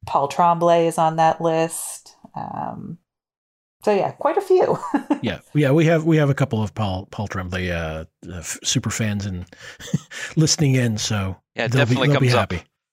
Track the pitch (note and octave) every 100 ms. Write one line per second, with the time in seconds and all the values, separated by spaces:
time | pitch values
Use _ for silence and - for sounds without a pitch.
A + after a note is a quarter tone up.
0 | - D#3+ C#3 - F3 E3+ E3+ E3+ E3 D#3+
1 | D#3+ D#3+ D#3+ - E3 D#3+ E3 - - -
2 | - _ - - - - - - - E3+
3 | _ _ _ _ _ _ _ _ - G3+
4 | E3 - C#4+ E4 G4 F#4 - - - -
5 | - - A#2 F2 _ D3 C#3+ D3 D#3 E3
6 | D#3 D#3 D3 C#3 C3+ A2 G#2+ - G#2 F#2+
7 | G2 - G2+ F#2+ F2+ F#2 F2+ E2+ E2 D#2
8 | D#2+ _ - F2+ E2 - - - A2+ -
9 | A2 G#2 G2+ F2+ F2+ - - - - -
10 | - - - - D#3 - C#3+ C3 A#2+ G#2+
11 | - A2 F#2+ F#2+ _ - A#2 B2+ A#2 B2+
12 | B2+ C#3+ C3 A#2+ G2+ F2 - _ _